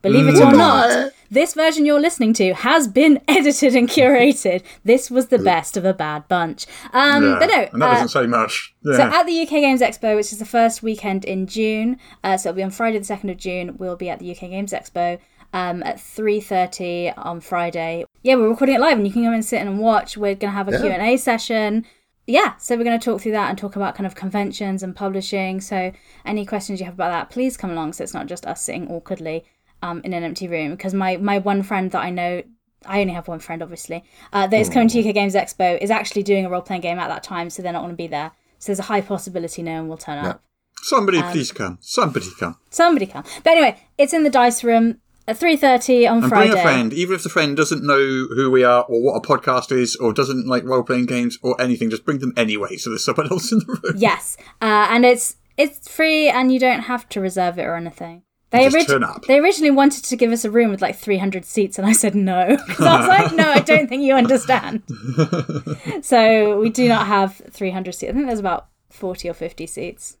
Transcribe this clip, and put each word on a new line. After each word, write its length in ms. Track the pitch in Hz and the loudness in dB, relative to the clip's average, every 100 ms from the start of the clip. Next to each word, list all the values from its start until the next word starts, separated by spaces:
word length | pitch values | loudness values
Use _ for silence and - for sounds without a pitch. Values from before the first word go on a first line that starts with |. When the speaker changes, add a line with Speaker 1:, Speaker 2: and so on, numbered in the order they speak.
Speaker 1:
Believe 240 | - 226 - | 4 4 6
it 60 | 339 | 8
Speaker 2:
Mm. 120 | 277 | 8
Speaker 1:
or 40 | 302 | 8
not, 320 | 330 226 233 | 6 4 4
Speaker 3:
Why? 220 | 247 277 _ _ | 2 -2 _ _
Speaker 1:
this 220 | 220 339 | 0 2
version 300 | 311 320 311 294 | 2 0 2 2
you're 140 | 294 | 4
listening 320 | 311 - 220 | 2 0 0
to 220 | 226 190 | 2 2
has 340 | 180 240 320 254 | 0 2 2 2
been 320 | 247 311 285 | 4 6 6
<laughs> 40 | - | 4
edited 480 | 302 294 277 277 247 | 4 4 4 4 4
and 120 | 240 | 2
curated. 760 | - 254 269 240 262 196 180 - - | 4 6 6 6 4 0 -2 -6 -8
This 260 | 202 247 - | 2 2 4
was 180 | 247 247 | -2 2
the 80 | 240 | 2
Speaker 3:
Mm. 60 | |
Speaker 1:
best 320 | 196 170 - 202 | 4 0 -2 -2
of 80 | |
a 100 | 185 | -2
bad 320 | 190 151 151 - | -2 -4 -6 -2
bunch. 400 | 180 170 - - - - | -2 -2 -6 -14 -16 -2
Um, 300 | 247 285 285 | 2 4 6
Speaker 2:
Yeah, 140 | 285 - | 4 4
Speaker 1:
but 80 | 349 | 2
no, 180 | 370 208 | 2 0
Speaker 2:
and 100 | - | 0
that 60 | 254 | 2
Speaker 1:
uh, 40 | |
Speaker 2:
doesn't 160 | 240 247 | 2 2
say 180 | 143 120 | 0 0
much. 480 | 120 110 - - _ | 0 0 -4 -10 _
Speaker 1:
so 140 | 147 131 | 0 2
Speaker 2:
Yeah. 180 | 240 320 | 4 2
Speaker 1:
at 60 | 339 | 2
the 60 | |
U 140 | 330 330 | -2 -2
K 140 | 302 | 0
Games 200 | 285 262 | 2 2
Expo, 360 | 240 - 226 214 | 0 -2 -2 -2
which 160 | 208 | -2
is 80 | 214 | -8
the 40 | |
first 380 | 220 240 226 226 | -4 0 0 0
weekend 420 | 220 214 208 190 | -6 -6 -4 -6
in 220 | 196 190 190 | -4 -6 -6
June, 520 | 220 220 214 226 254 - - | -4 -2 -2 -2 -4 -10 -10
uh, 120 | 190 185 | -2 -2
so 120 | 185 | -2
it'll 80 | 185 | -4
be 80 | |
on 60 | 190 | -6
Friday 280 | 190 226 220 | -2 -2 -2
the 60 | |
second 260 | 202 202 202 | -6 -8 -8
of 60 | 180 | -8
June, 400 | 185 180 175 - | -8 -8 -10 -10
we'll 160 | 185 | -10
be 140 | 180 180 | -8 -8
at 80 | - | -10
the 60 | 175 | -12
U 80 | |
K 140 | 175 180 | -14 -12
Games 240 | 190 202 | -10 -8
Expo, 460 | - - 180 175 175 _ _ _ | -10 -10 -4 -4 -4 _ _ _
um, 300 | 185 180 175 | -8 -6 -6
at 160 | - - | -8 -10
three 400 | - - 214 208 | -14 -6 -2 -2
thirty 680 | 202 190 180 - 180 175 175 - | -2 -2 -2 -6 -8 -6 -6 -8
on 240 | - 170 | -12 -12
Friday. 640 | - 180 170 165 165 170 - _ | -8 -6 -4 -6 -6 -8 -12 _
Yeah, 140 | 254 262 | 0 2
we're 120 | 220 | 2
recording 280 | 226 269 262 | 2 2 4
it 40 | |
live, 160 | 311 254 | 4 2
and 60 | 202 | 0
you 60 | |
can 120 | 214 | 0
come 100 | 233 | 0
and 100 | 226 | -2
sit 160 | 220 233 | -2 -4
and 200 | 202 196 | -4 -2
watch. 360 | 220 208 - 220 | 0 0 -2 -6
We're 200 | 208 196 | -4 -2
gonna 160 | 202 | -4
have 160 | 202 196 | -4 -4
a 20 | |
Speaker 3:
Yeah. 80 | - | -2
Speaker 1:
Q 60 | 220 | -2
and 120 | 185 | -2
A 140 | 214 262 | 0 0
session. 680 | 262 226 - 226 214 220 226 _ _ _ - | 0 -4 -2 -4 -2 -4 -6 _ _ _ 0
Yeah, 240 | 269 415 - | 0 0 -4
so 180 | - 240 | -6 -2
we're 80 | |
gonna 160 | 233 233 | -2 -2
talk 200 | 233 208 | -2 -4
through 120 | 220 | -4
that 180 | 214 190 | -4 -4
and 80 | 196 | -6
talk 160 | 202 | -8
about 220 | 202 196 - | -6 -6 -6
kind 100 | 196 | -10
of 80 | |
conventions 680 | - 190 208 196 - 196 190 | -8 -6 -4 -6 -6 -8 -6
and 100 | 185 | -8
publishing. 680 | 180 196 190 190 196 190 190 | -8 -6 -6 -6 -6 -6 -8
So 300 | 196 196 185 190 _ _ | -6 -6 -6 -10 _ _
any 220 | - 208 196 | -8 -8 -6
questions 320 | 208 196 190 | -8 -8 -10
you 80 | 180 | -10
have 80 | |
about 160 | 180 175 | -6 -4
that, 200 | 170 - | -4 -6
please 260 | 247 254 247 | -4 -4 -4
come 140 | 190 | -8
along, 220 | 165 156 | -6 -8
so 100 | - | -8
it's 100 | - | -10
not 140 | - - | -10 -12
just 180 | 180 - | -12 -10
us 160 | 165 | -10
sitting 240 | - - 170 | -8 -10 -10
awkwardly, 560 | 170 - 185 165 160 _ _ _ _ | -12 -10 -10 -8 -10 _ _ _ _
um, 180 | 175 170 | -12 -10
in 80 | - | -8
an 100 | 170 | -8
empty 240 | 165 170 185 | -8 -10 -8
room. 300 | 170 151 185 | -6 -6 -8
'Cause 180 | 190 | -6
my, 220 | 196 185 180 | -4 -2 -2
my 220 | 202 202 | -2 -2
one 260 | 190 196 | 0 -2
friend 260 | 196 202 185 | -2 -4 -4
that 100 | 180 | -4
I 60 | 180 | -6
know, 320 | 180 175 180 - _ _ _ - | -6 -6 -6 -12 _ _ _ -6
I 140 | 196 | -4
only 140 | 196 | -2
have 120 | 175 165 | -4 -10
one 140 | 165 | -14
friend, 200 | - 165 | -10 -12
obviously, 440 | 165 170 - 170 _ _ - | -10 -14 -12 -14 _ _ -6
uh, 140 | 202 190 | -2 2
that 140 | 214 | 2
is 80 | 208 | 2
coming 180 | 247 226 | 2 4
to 80 | 233 | 2
Speaker 3:
Aw. 20 | |
Speaker 1:
U 20 | |
K 100 | 214 | 0
Games 220 | 202 202 | 0 0
Expo 420 | 190 - - 185 175 | 0 -2 -2 0 0
is 80 | 202 | 0
actually 320 | 220 - 208 | -2 -2 -6
doing 240 | 202 196 185 | 0 0 0
a 20 | |
role-playing 340 | 180 175 185 | -6 -6 -8
game 180 | 170 175 | -6 -6
at 80 | 165 | -6
that 160 | 151 | -8
time, 260 | - 175 170 | -10 -10 -10
so 100 | - | -10
they're 120 | 180 | -8
not 100 | 170 | -8
gonna 120 | 170 | -10
be 120 | 170 165 | -10 -8
there. 240 | 151 156 _ _ _ | -8 -10 _ _ _
So 60 | - | -8
there's 80 | 196 | -6
a 40 | |
high 160 | 190 202 | -2 -4
possibility 640 | 196 196 - 180 170 - | -2 -8 -6 -10 -10 -10
no 80 | 165 165 | -8 -8
one 80 | 160 | -10
will 80 | 160 | -12
turn 260 | - 147 | -12 -8
Speaker 3:
Yeah. 80 | 175 | -8
Speaker 1:
up. 120 | - _ _ _ - | -10 _ _ _ -16
Speaker 2:
Somebody 360 | - 269 202 175 | -2 0 2 0
Speaker 1:
Um, 140 | 160 | -2
Speaker 2:
please 180 | 175 127 | -4 -6
come. 280 | - 98 92 | -6 -10 -10
Somebody 460 | - - 190 123 92 - | -6 -2 -2 -2 -8 -8
come. 160 | 87 80 _ | -10 -10 _
Speaker 1:
Somebody 360 | - 339 302 196 | 2 2 2 -2
come. 180 | - - - | -10 -16 -4
But 80 | - | 4
anyway, 240 | 330 269 - _ - | 4 4 0 _ 0
it's 140 | 277 | 2
in 100 | 330 | 4
the 80 | 302 | 2
Dice 320 | 247 240 233 | 4 2 2
Room 360 | 233 233 226 226 _ _ - | 2 4 2 -2 _ _ -8
at 100 | 226 | -2
three 180 | 339 302 | 0 4
thirty 500 | 277 254 247 247 240 | 4 4 4 4 6
on 120 | 233 | 4
Speaker 2:
And 100 | 226 | 4
Speaker 1:
Friday. 220 | 208 220 | 4 4
Speaker 2:
bring 80 | 202 | 4
a 40 | |
friend, 300 | 170 131 113 | 4 2 0
even 220 | 139 180 | -2 -2
if 80 | 185 | -2
the 60 | 170 | -2
friend 280 | 180 151 143 | -2 0 0
doesn't 260 | 151 156 | 0 0
know 420 | 143 139 135 131 123 | 0 2 2 0 -4
who 160 | 113 135 | 0 2
we 140 | 127 | 4
are 180 | 123 123 123 | 6 4 2
or 120 | 117 | 0
what 140 | 127 110 | 0 -2
a 40 | |
podcast 500 | - 135 - 127 - | 0 -2 0 -2 0
is 240 | 131 120 - | -2 0 0
or 160 | 117 | -2
doesn't 340 | 107 135 131 120 | 0 -2 -2 -2
like 180 | 123 | -2
role-playing 420 | 127 131 117 127 123 | 0 -2 0 -2 -2
games 320 | 123 120 - | -2 -4 -4
or 160 | 123 123 | -4 -2
anything, 280 | 127 120 117 | -2 0 -2
just 160 | 110 | -4
bring 140 | - 143 | -4 -4
them 140 | 131 120 | -4 -2
anyway, 400 | 113 104 101 95 | -2 -2 -6 -8
so 140 | 120 | -8
there's 140 | 110 | -6
someone 240 | - 131 151 | -4 -4 -2
<laughs> 40 | |
else 180 | 180 - | -4 0
in 80 | 220 | -2
the 60 | - 254 | -2 -8
room. 120 | - 196 | -6 0
Speaker 1:
Yes. 400 | 208 175 - - - _ | 0 0 -8 -14 -18 _
Uh, 280 | 220 214 208 | 0 2 4
and 140 | 233 247 | 4 4
it's, 300 | 240 - - _ - | 4 0 -8 _ -2
it's 320 | 294 - - | -2 -2 -16
free 400 | - 320 311 302 | -2 0 2 2
and 240 | 247 262 | 2 2
you 60 | 262 | 2
don't 220 | 254 233 | 2 0
have 280 | 226 247 - | -4 -8 -8
to 100 | 208 | -6
reserve 380 | 185 185 180 175 | -4 -2 -2 -2
it 40 | |
or 120 | - 170 | -6 -6
anything. 460 | 170 - 170 170 _ _ _ | -8 -12 -16 -18 _ _ _
They 140 | 240 | 4
Speaker 2:
Just 100 | 269 | 4
Speaker 1:
orig- 120 | 302 311 | 4 2
Speaker 2:
turn 160 | 285 | 2
up. 220 | 117 - - | 0 -6 2
Speaker 1:
they 100 | 269 | 4
originally 320 | 330 392 302 | 4 2 2
wanted 320 | 269 277 277 | 6 4 2
to 140 | - 240 | -8 0
give 160 | 233 | 0
us 120 | 233 | 0
a 60 | 220 | 0
room 200 | 220 233 | 2 2
with, 100 | 196 | 0
like, 140 | 190 - | -4 -4
three 200 | - 190 | -2 -2
hundred 260 | 196 190 | -2 -6
seats, 340 | - - 196 - | -6 -2 -2 -2
and 80 | 196 | 0
I 60 | |
said 240 | 220 220 202 | 2 2 0
no. 400 | 190 180 185 277 | 0 0 2 2
<laughs> 60 | - | 0
'Cause 160 | - | 2
I 140 | 320 330 | 4 4
was 80 | - | 6
like, 260 | 381 427 | 4 4
"No, 160 | 330 311 | 2 4
I 120 | 285 | 4
don't 280 | 285 311 277 | 4 2 2
think 140 | 262 | -2
you 120 | 277 | 2
understand." 680 | 269 247 262 - 254 - 214 - | 4 4 2 2 0 0 -10 -10
Speaker 2:
<laughs> 1120 | 120 123 131 156 175 - 143 - 147 - 392 | -12 -6 -2 0 -2 -4 -8 -8 -10 -8 -10
Speaker 1:
So 560 | - 240 220 226 208 202 | 0 4 6 4 2 2
we 100 | 226 | 0
do 180 | 233 240 | 2 2
not 180 | 220 202 | 2 2
have 300 | 202 196 196 - | 0 0 -4 -20
three 200 | - 190 | -8 -6
hundred 220 | 185 185 | -6 -10
seats. 160 | - - | -10 -6
I 40 | |
think 120 | 254 277 | -4 -4
there's 120 | 220 | -4
about 280 | 196 202 - _ _ | -4 -6 -8 _ _
forty 380 | - 190 180 175 | -12 -10 -8 -10
or 60 | |
fifty 320 | 165 165 - 165 | -10 -12 -12 -14
seats. 500 | - 170 - - - | -12 -12 -14 -20 -20